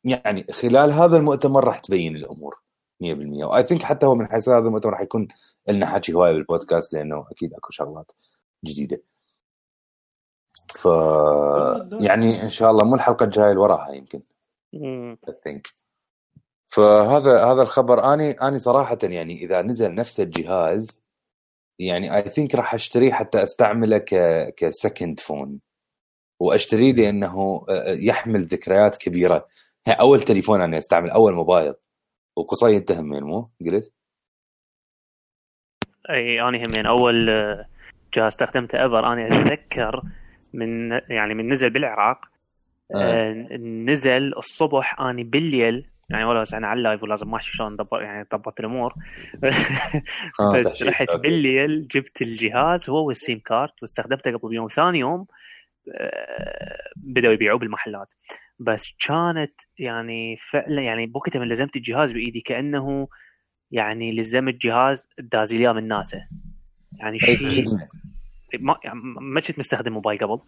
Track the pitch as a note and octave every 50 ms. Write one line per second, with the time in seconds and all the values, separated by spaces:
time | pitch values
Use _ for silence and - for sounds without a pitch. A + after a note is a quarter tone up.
0 | - B2+ B2+ B2 - G#2+ G#2 F#2+ - - - - - A#2+ A#2+ C3+ D3 D3 D3 D3+
1 | E3+ F3 E3 E3 D3 D3+ C#3 C3+ - C3+ C#3 C3+ B2+ A#2+ A2 - - - G2 F2+
2 | E2 D#2+ D#2 D2+ C#2+ C#2 - D#2 D2 C#2+ - _ _ _ _ _ _ _ _ _
3 | F2+ E2+ D#2 C#2+ D2 D2 D2 D2 D2+ - - B2 B2 - F3 E3 - - D3+ C#3
4 | D3 C#3 B2+ A#2 A2 - - A2+ G#2+ B2+ B2 A#2 A2+ A#2 A2 G#2+ G2+ A2 G2 -
5 | G2 - - A2+ G#2 - - _ _ _ _ _ _ - G#2+ G2 F#2+ F2 F#2+ G2
6 | - - E2 F2 F2+ F2 D#2+ D#2 D2+ - E2+ E2 - - E2+ E2+ D#2+ - D#2+ D#2
7 | D2+ D2+ D2+ D2 D2 _ - - F2 E2 - - - - - - C#2+ C#2+ D#2 D#2
8 | D#2 _ _ _ _ _ _ _ _ _ _ _ - D#2+ C#2+ D2 C#2+ B1+ B1 -
9 | _ _ _ _ _ _ _ _ _ _ _ _ _ _ _ _ _ _ _ _
10 | _ _ _ _ _ _ _ _ _ _ _ - _ - - - - F2+ E2+ D#2+
11 | D#2+ D#2 D#2 D2+ D2+ D2+ D2 D2 D2 D2 D2 C#2+ D2 C2 - - - - G3+ -
12 | G#2 G2 G2 A2+ A2+ A2+ A2+ F#2 G#2+ G#2+ - - A2+ A2+ A2 G#2+ G#2 A2+ C3 B2+
13 | - B2 A#2 - B2 G2+ G2+ G#2+ G#2 G#2 G2 F#2+ G2+ G2+ F2+ D2+ C#2+ C#2+ C#2 C#2
14 | C2+ _ - C#2 _ _ _ _ _ _ _ _ _ _ - D#3 D3 C3+ C3 B2
15 | A#2+ A#2+ A2+ _ _ - - - _ D2+ C#2+ C#2 - - _ _ _ _ _ _
16 | _ _ _ _ _ _ _ - _ _ _ _ _ _ - G#2+ G#2 G#2 G#2 G#2+
17 | G#2 A2+ C3+ D3 C3+ C#3 B2 A2+ A2 A#2+ B2+ C3 B2+ C3 - C#3 B2 A#2+ B2 A2+
18 | A#2 C3+ D3 D3+ D3+ D3 C3+ - B2+ C#3 C#3 B2+ - B2 B2 C#3 C3+ A#2 A#2+ A2
19 | A2 F#2 F2+ E2+ E2 D#2+ F2+ - F2+ E2+ F#2 F2+ F2 A2 B2 A2+ A2+ F#2 E2+ G#2
20 | A#2+ - - - G2 F2+ D#2+ E2+ D#2+ E2 F#2+ F#2 E2 D#2+ F2+ G#2+ A2+ A2 - _
21 | _ _ _ _ _ _ _ _ _ _ _ _ _ _ _ - F#2 F#2 F2 F2+
22 | G2 C#2+ D#2 G#2 G2+ G2+ - D3 D3+ B2+ - B2 A#2 - - A2 - - - B2
23 | C3 C3 - - - - - G#2 F#2+ - - - A#2+ G#2 G#2+ A#2 A2+ G#2+ A2 G#2
24 | - - G2 F#2 F2 E2+ E2 D#2+ D2 - - - E2+ E2 D2+ - - G#2 - -
25 | F#2 E2 D2+ - - - D#2 C#2+ C#2 C#2 C#2 C#2 _ _ _ _ _ _ _ _
26 | _ _ _ _ _ _ _ _ F2+ F2 C2+ F2 - - A2+ G#2+ B2 C3+ B2 A#2
27 | A2 G#2 G2+ G2+ G2+ F2+ F2 F#2+ G2 F#2+ F#2+ - - - G2 F2 - - F#2 -
28 | F#2+ A2+ - - - A#2 A2 G2+ F2 D#2+ F2+ E2 - F2+ F#2+ G2 G#2 G#2 G2+ -
29 | - F2+ F2 F2+ F2+ F2+ E2+ D2+ - _ _ _ _ _ _ _ _ A2+ - -
30 | A#2 C3+ C#3+ B2 - - A2 F#2+ F#2 G#2+ G#2+ G2 F2+ E2 D#2+ D#2+ - - F2+ E2+
31 | E2+ E2+ - A2+ A2+ G#2 F2+ F2 D#2+ E2 F2+ E2+ D#2 C#2+ C#2 _ _ _ _ _
32 | _ _ _ _ _ _ _ E2+ E2 - G2+ - A#2+ A#2 G#2+ G2+ F2+ - F#2 E2+
33 | D#2 D2 C#2+ C#2+ C#2+ D2 E2+ A2 A#2+ A2+ _ _ F2 E2 F#2 G#2+ A2+ G#2+ _ _
34 | _ _ _ _ _ _ _ _ _ _ _ _ _ _ _ _ _ _ _ _
35 | _ _ _ _ _ _ _ _ _ _ _ _ _ _ _ _ - _ _ _
36 | _ - D#3 C3 A#2 A#2+ A#2+ A#2 A#2+ B2 B2 A#2 A#2 A2+ A2 A2 G#2+ A2+ A#2 B2
37 | B2 A#2+ A#2 A#2 A2+ A2+ A2 A2 G#2 G#2 G#2 G2+ G#2+ - - - - - _ _
38 | _ _ - A#2 A2 A2 - - D3+ - - C3 A#2+ A2+ - - C3 C3 A#2 A2+
39 | A#2 A#2+ A#2 A#2 A2+ A2+ A2+ A#2 - - D3 - _ _ - B2+ A#2 A2 A#2 B2+
40 | - - - - - - _ _ _ _ - B2 A2+ A2+ A#2 A#2 A#2 A#2 A#2 B2+
41 | - - B2 A2 G#2 G#2 G#2+ A2 A2+ A#2 C#3 C3 C3 A#2+ A2+ C3+ D3 B2 G#2+ G#2+
42 | G#2 A2+ C3 _ - _ _ _ _ _ _ _ _ _ _ _ _ _ - G2+
43 | - A#2 A2+ A#2 A2 A2 A2 A2+ A#2+ C3 - A#2+ A#2 A#2 A2+ A2+ A2+ B2+ D3+ C#3+
44 | C3 C3+ B2+ C3 C#3 C3+ - - - - - - D#3+ D3 D3 C3+ C3 - - -
45 | C3+ B2+ B2 B2 A#2+ A#2 B2 D3 E3 D#3+ C#3 B2 A#2 A2+ A#2 B2+ - - _ _
46 | _ - - A2 A2 A2+ A#2+ A2+ A2 - G#2+ A2 A2 G2+ A2+ B2 A#2+ A2 G#2+ G2+
47 | A2 G#2 G#2+ G#2 G#2+ G#2+ A2+ A2 - - - - A2+ G#2+ G#2 G#2 G#2 - A#2 A2+
48 | G#2+ G#2 G2+ G#2 G2+ _ A2 G#2 G#2+ A2 - - A2+ A2 B2 B2+ A#2+ B2+ - -
49 | - - - - - - - - C#3 C3+ C3+ - - - C3+ C3+ - - - D3
50 | - - - - G3 E3 - - G#2 G#2 G2 B2+ A#2 - - - A#2+ C3+ B2 -
51 | C3+ - E2+ E2+ A#2+ D3+ E3+ E3 C#3+ C3+ C3 C3+ C#3 D3+ D#3 D#3 D3+ B2+ - -
52 | - - _ - B2 A#2 A2+ G#2+ A2+ G#2 A2+ B2 C#3+ E3 F3 F3 - - C3+ D#3
53 | D#3 C#3+ A#2+ - - - A#2 G#2+ _ - A2+ A#2+ C#3 D3+ _ _ A#2+ G#2+ - -
54 | - A#2 C3+ C3+ - C3 A#2 A2+ - A2 A2+ A2+ A2+ G#2+ - C#3+ D#3+ F3+ F3 D#3
55 | B2 C3 E3+ F3+ G3 _ _ _ - - - - _ _ _ _ _ - - -
56 | - - - - - B1+ A#1+ A1+ - - G1+ - G1+ - - G1+ - - - -
57 | - C3+ B2+ B2+ A#2+ A#2 A2 G#2+ A2 G2+ G#2+ A#2+ A#2+ G#2+ G#2 - - A2 G#2 G2
58 | G2 _ _ _ _ - - - _ _ _ _ B2 A#2 A2 A2 - - _ _
59 | - - C#3+ E3 E3+ F3 E3 D#3+ - G3+ _ - _ _ _ - C3+ A#2+ A#2 A#2
60 | A2+ A#2 A2+ A2+ A2+ A2+ A2+ A2 - - - D3 - - D3+ C#3 C3+ A#2+ A2+ A2+
61 | A#2 A#2 A#2 C#3+ - F3+ - C3 B2 A#2 A#2 A#2 C#3 C#3 - C3 A#2 A#2+ A2+ C3+
62 | D3+ C3 A#2 A#2 A#2 A#2+ A2+ A#2 - - B2+ A#2+ C#3 D3 C#3+ C#3 C3 C#3 C#3 C#3
63 | C#3 - _ _ _ _ _ _ _ _ _ _ _ _ A#2 A#2 G#2+ G#2 G#2+ A2+
64 | A#2 A2+ A2 A2+ A2+ A2 A#2+ B2+ C3 C3 A#2+ B2 - A#2 A2+ A#2+ B2+ C3+ C#3 C3
65 | - _ _ - B2+ A2+ - A2 G#2+ G#2 A2+ A2+ A#2+ A#2+ A2+ A2 A2 A2 G#2+ G2+
66 | G2 - - - - - - - - - - - - - _ _ _ _ - -
67 | G#2+ G#2+ A2 A2 - B2 A#2+ - C3+ C3+ C3+ C3 - A2+ A2 F#2 D#2 - - -
68 | - - - - - - - - _ _ - A#2 B2 C#3 D#3+ - - - A#2+ A#2+
69 | A2+ C3 A#2+ C3+ C3+ C3+ C3+ E3 - - D#3 D3+ C3+ - C#3 A2 A2 A#2+ A2 G#2+
70 | G2+ G#2+ G#2 G2+ A2+ G2+ A2 B2 _